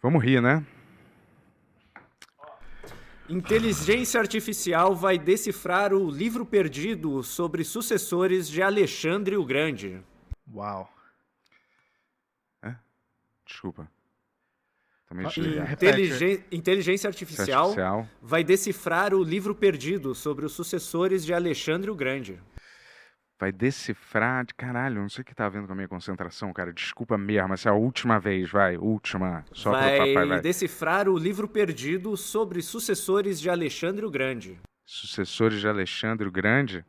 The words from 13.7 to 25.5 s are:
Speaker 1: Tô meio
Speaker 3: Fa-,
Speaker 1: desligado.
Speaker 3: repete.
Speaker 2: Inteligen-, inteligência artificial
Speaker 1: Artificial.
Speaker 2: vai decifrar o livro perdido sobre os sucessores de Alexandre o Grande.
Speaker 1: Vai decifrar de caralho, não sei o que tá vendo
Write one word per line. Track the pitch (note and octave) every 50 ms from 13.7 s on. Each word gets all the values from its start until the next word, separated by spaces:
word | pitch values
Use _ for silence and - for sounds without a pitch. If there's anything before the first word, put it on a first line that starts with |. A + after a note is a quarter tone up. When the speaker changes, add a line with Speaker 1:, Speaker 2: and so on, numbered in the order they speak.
| E2 - D#2+ D#2 _ _ _ _ _ _ _ _ _ _ _ _ _ _ _ _ _ _ _ _ _ _ _ _
Speaker 1:
Tô | E2+
meio | F2 F#2+ D#3
Speaker 3:
Fa-, | E3+ D#3+
Speaker 1:
desligado. | E3 D#3+ D#3 D3+ - -
Speaker 3:
repete. | C#3+ - - F#3+ - - G3
Speaker 2:
Inteligen-, | F3 C#3 B2+ D#3+ F#3 G3+ F#3 - - -
inteligência | E3+ E3 F#3 F#3 G3+ F3+ E3 F#3 G3 - G#3
artificial | F#3+ - F#3 D3+ D#3+ - G2+ G2 C3 C3+ D#3+ F#3
Speaker 1:
Artificial. | G#3 - F#2 F#2 G2 G#2+ A2+ A2 - _
Speaker 2:
vai | - A#2 C#3+ E3 E3+
decifrar | D3+ F#3 F#3+ - G#3 F#3 - - F3 E3+ E3+ G3 G#3 G3
o | G3 F#3
livro | D#3+ D#3+ G#3 F#3 G3+ G3+
perdido | - G#3+ G3 F3 C#3+ B2 D3+ F#3+ G3 C3+ C3+ B2+
sobre | - - D3+ D3 B2+ D3
os | D3+ D3
sucessores | - E3+ - - F3 - - - E3 F3+ F#3+ F#3+ F#3+ D#3+
de | D3+ F3
Alexandre | E3+ F3 F3 D3 - - - D#3 F3 G3 G3
o | G#3+
Grande. | E3 C#3 C3 C3+ C#3 B2 G2 F#2+ F2 F#2+ - _ - - - - - - - - - - - _ _ _ _ _
Speaker 1:
Vai | _ F#2 G2
decifrar | F#2+ F#2 A2 C3 C3+ - - - G#2+ - - - - A2 G#2+ A#2+ B2+ B2+ B2
de | A2+ -
caralho, | _ - B2 B2 A#2+ B2+ C3+ B2 G#2 G2+
não | G2+
sei | - - C3
o |
que | - -
tá | - A#2
vendo | G#2